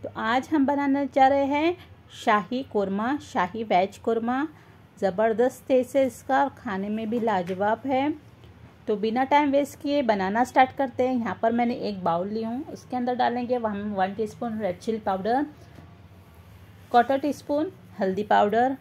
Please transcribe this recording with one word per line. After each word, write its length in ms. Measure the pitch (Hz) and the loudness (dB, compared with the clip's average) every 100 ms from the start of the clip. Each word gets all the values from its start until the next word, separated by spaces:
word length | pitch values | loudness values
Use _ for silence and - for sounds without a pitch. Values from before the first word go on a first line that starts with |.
तो 60 | - - | -12 -6
आज 300 | 220 254 254 | -2 -2 0
हम 160 | 302 269 | 0 2
बनाने 380 | 285 285 277 277 | 2 0 0 0
जा 180 | 277 269 | 4 6
रहे 160 | 277 277 | 6 2
हैं 300 | 294 320 359 - - - | 2 0 -2 -10 -20 -20
शाही 480 | - - 208 - 247 | -6 2 2 2 -6
कोरमा, 540 | 269 214 190 196 226 285 | -4 -2 -2 -2 -2 -4
शाही 440 | - 233 180 220 | -4 -4 -2 -4
वेज 340 | 220 185 196 - | 0 2 2 -2
कोरमा। 480 | - 226 226 262 311 - - - - - | -2 -2 -2 -2 -4 -8 -20 -20 -20 -4
ज़बरदस्त 640 | 196 185 226 214 247 262 - | -2 2 0 2 0 0 0
टेस्ट 280 | 262 247 277 | 2 2 2
है 80 | 269 | 0
इसका 360 | - - 269 | -2 -2 0
और 60 | 277 | 0
खाने 340 | - 254 190 202 | -2 -8 -6 -4
में 200 | 214 220 | -4 -4
भी 100 | 240 | -2
लाजवाब 640 | 220 196 175 185 202 220 262 | 0 0 -2 -2 0 0 0
है। 260 | 262 285 330 - - - - - - - | 0 0 -4 -12 -20 -20 -20 -20 -14 -6
तो 80 | 208 | -2
बिना 280 | 220 226 | 0 0
टाइम 260 | 269 294 294 | 2 4 4
वेस्ट 280 | 277 285 - | 2 0 -6
किए 200 | 285 285 | -2 0
बनाना 380 | 240 208 190 214 | 2 0 0 0
स्टार्ट 280 | 247 - 262 | 2 4 2
करते 340 | - 269 - 254 | 2 -6 -2 -2
हैं। 60 | |
यहाँ 240 | 254 220 190 | 0 -4 -2
पर 100 | 226 | 0
मैंने 220 | 233 240 - | 2 0 -2
एक 220 | 202 196 | -6 -4
बाउल 240 | 175 170 196 | -2 0 -2
ली 140 | 220 | -6
हूँ, 220 | 226 240 | -6 -8
उसके 320 | 320 - - 254 | -10 -14 -8 -4
अंदर 180 | 247 247 | -2 0
डालेंगे 400 | 240 240 240 247 | 0 0 -2 -2
हम 360 | 220 202 208 | -2 -4 -4
वन 220 | 196 190 | -2 -2
टीस्पून 440 | 202 220 - 240 220 | -2 -6 -6 -8 -4
रेड 180 | 196 180 | -4 -4
चिली 200 | - 220 | -4 -4
पाउडर, 460 | 214 190 196 254 294 - - - - - - - - - - - - - - | -2 -2 0 0 0 -8 -20 -20 -20 -20 -20 -20 -20 -20 -20 -20 -20 -20 2
क्वार्टर 280 | 240 240 269 | 4 4 0
टीस्पून 520 | 294 269 - 294 359 - - - | -2 -6 -4 -2 -2 -8 -20 -4
हल्दी 240 | 190 190 | -2 -2
पाउडर 520 | 208 202 208 220 254 269 | 2 4 4 2 0 -2